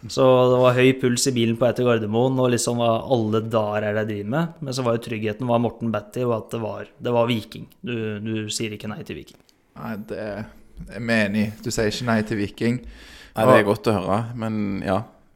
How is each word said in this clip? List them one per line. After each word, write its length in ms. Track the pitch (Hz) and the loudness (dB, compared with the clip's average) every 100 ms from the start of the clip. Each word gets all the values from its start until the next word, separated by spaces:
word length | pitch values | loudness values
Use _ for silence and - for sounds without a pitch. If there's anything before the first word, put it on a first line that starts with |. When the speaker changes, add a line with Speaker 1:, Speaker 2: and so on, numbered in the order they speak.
Speaker 1:
Så 180 | 110 - 131 127 127 | -6 4 6 8 6
det 60 | 127 | 6
var 160 | 127 123 | 6 6
høy 140 | 127 | 4
puls 300 | 131 127 120 143 | 4 0 2 0
i 80 | |
bilen 220 | 123 113 113 | 2 0 2
på 80 | 123 | 0
vei 60 | |
til 140 | 110 123 | 2 2
Gardermoen, 480 | 117 107 110 131 131 | 2 2 2 2 2
og 140 | 127 | 2
liksom, 240 | 120 - 120 | 2 0 0
hva 140 | 117 113 - | 2 0 0
alle 320 | 127 110 110 | 0 2 0
dager 460 | 113 113 104 104 107 | 0 -2 0 -2 -2
er 80 | 107 | -2
det 60 | |
jeg 60 | 107 | -2
driver 180 | 104 104 | -6 -4
med? 300 | 139 170 165 | -2 -4 -6
Men 160 | 143 127 | -8 -4
så 80 | 123 | 0
var 140 | 117 | -2
jo 20 | |
tryggheten 480 | 117 110 107 104 127 | -2 -6 -4 -4 0
var 140 | 120 | 0
Morten 260 | 117 - 117 | 0 -2 -4
Batty, 320 | 104 - - | -4 -6 -4
og 140 | 123 113 | -2 -2
at 160 | - | -4
det 80 | 117 | -8
var, 240 | 107 101 104 _ | -6 -8 -14 _
det 140 | 120 120 | -2 2
var 100 | 117 | 2
Viking. 340 | 127 107 - - _ | 0 -4 -16 -18 _
Du, 140 | - 120 110 104 | -8 -4 -4 -6
du 140 | 110 110 107 | -4 -4 -4
sier 220 | 104 113 104 | -6 -6 -6
ikke 140 | 107 | -10
nei 100 | 104 | -10
til 160 | 104 80 | -10 -12
Viking. 240 | - - _ _ _ - | -14 -20 _ _ _ -14
Speaker 2:
Nei, 200 | 113 107 107 | -10 -10 -10
det 160 | 101 | -10
er 240 | 107 101 113 - - - - 113 | -8 -10 -12 -16 -20 -18 -14 -10
vi 160 | 117 113 | -2 0
enig 300 | 104 107 104 | 2 0 -2
i. 20 | - 123 | -4 -8
Du 60 | |
sier 160 | 110 107 | -2 -2
ikke 220 | - 123 | -2 -2
nei 100 | 113 | 0
til 160 | 107 113 | 0 -4
Viking. 400 | 101 - 113 123 - - - - - | -4 -2 -2 -2 -8 -20 -20 -20 -12
Speaker 3:
Nei, 160 | - 110 | 2 6
det 80 | 123 | 6
er 80 | 101 | 6
Speaker 2:
Og 80 | |
Speaker 3:
godt 160 | 104 - | 2 2
å 80 | 104 | 0
høre, 240 | 90 101 117 120 | 0 -2 -2 -6
men 240 | 110 110 101 98 90 | -4 -2 -2 -4 -2
ja. 160 | 98 113 - _ | -2 -2 -18 _